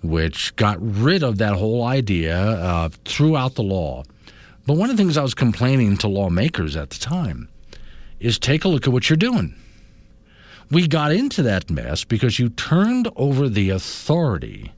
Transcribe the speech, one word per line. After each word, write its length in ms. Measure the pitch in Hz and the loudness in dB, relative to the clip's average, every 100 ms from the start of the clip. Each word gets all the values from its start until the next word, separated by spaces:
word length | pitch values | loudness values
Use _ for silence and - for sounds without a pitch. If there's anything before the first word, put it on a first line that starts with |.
which 520 | 85 80 82 - - - | 0 0 0 -4 -8 0
got 220 | 107 92 | 0 0
rid 420 | 110 101 131 190 | -4 0 2 2
of 160 | 135 101 | 0 0
that 160 | 107 | 0
whole 300 | 98 107 120 | 0 0 0
idea, 520 | 117 135 110 90 80 87 | 0 0 0 0 0 0
uh, 520 | 101 107 90 85 82 - | 0 0 0 0 -2 -6
throughout 500 | - - 151 156 131 | -10 0 2 2 -2
the 80 | 127 | -2
law. 400 | 101 95 78 64 71 - - - - - - | -2 -2 -4 -6 -12 -20 -20 -20 -20 -10 -2
But 100 | 151 | 0
one 140 | 233 | 2
of 60 | 233 | 2
the 60 | |
things 140 | 190 151 | 2 2
I 60 | |
was 120 | 139 | 0
complaining 640 | - 127 104 127 135 110 98 | 2 0 2 2 4 4 2
to 100 | 107 | 0
lawmakers 720 | 98 98 87 120 - 80 76 | 0 0 2 0 -2 -4 -4
at 140 | 73 | -8
the 80 | - | -10
time 500 | 120 180 135 65 - - - - - - - - | -4 -2 -2 -6 -12 -18 -20 -18 -18 -18 -16 -4
is, 180 | 117 113 | -2 0
"Take 240 | - 151 | 0 0
a 60 | 196 | 2
look 180 | 147 135 | 2 2
at 60 | |
what 180 | 127 - | 2 2
you're 60 | 156 | 2
doing." 400 | 226 240 175 - - - - - - - _ - - - - | 4 0 -2 -8 -20 -20 -20 -20 -20 -20 _ -20 -20 -20 0
We 160 | 156 170 | 2 4
got 240 | 156 147 | 2 2
into 320 | 175 277 - | 2 0 2
that 260 | 127 95 - | 2 0 -2
mess 340 | 73 58 78 | -6 -4 -6
because 340 | - 113 127 107 | -2 0 0 2
you 120 | 120 | -2
turned 580 | - - 160 214 254 226 - | -2 0 2 2 0 -2 -2
over 320 | 139 135 139 | 0 2 0
the 220 | 104 95 | 2 0
authority 1000 | 95 - - - 165 156 92 55 - 53 | 0 -4 -10 -2 0 2 -2 -6 -12 -16